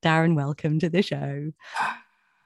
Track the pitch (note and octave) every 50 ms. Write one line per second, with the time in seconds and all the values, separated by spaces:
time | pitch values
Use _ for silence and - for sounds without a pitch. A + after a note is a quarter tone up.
0 | - E3+ D#3+ D#3+ D#3+ E3+ E3+ D3+ C#3 C#3 D3+ - - D#3 D3+ D#3+ F3 E3+ D#3+ F3
1 | G3+ - - C#3 C#3+ C#3 C#3 C#3+ D3 D#3 D#3 _ - - - - - - - -
2 | - _ _ _ _ _ _ _ _